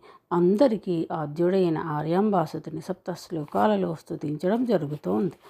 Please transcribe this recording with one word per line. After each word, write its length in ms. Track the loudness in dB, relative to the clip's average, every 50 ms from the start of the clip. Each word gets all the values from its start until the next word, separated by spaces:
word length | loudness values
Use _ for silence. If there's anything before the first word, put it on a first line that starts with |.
| -10 -18 -20 -18 _ -2
అందరికీ 760 | 2 4 4 4 6 6 4 4 2 0 -2 -2 -2 -2 -2 -4
ఆద్యుడైన 640 | -4 -6 -6 -4 -2 0 0 2 4 4 2 2 0 -2
ఆర్యాంబాసుతుని 1000 | -2 -4 -4 -4 -2 0 2 2 2 2 2 2 0 0 -4 -10 -10 -10 -12 -10
సప్త 320 | -8 -8 -10 -8 -8 -10
శ్లోకాలలో 800 | -10 -10 -10 -8 -8 -8 -6 -2 0 2 2 2 2 2 0 -2 -4
స్తుతించడం 720 | -6 -10 -10 -10 -8 -6 -6 -4 -2 -2 0 0 0 0
జరుగుతోంది. 680 | 2 0 0 0 -2 -6 -6 -4 -2 -2 0 0 -2 -4 -8 -18 -20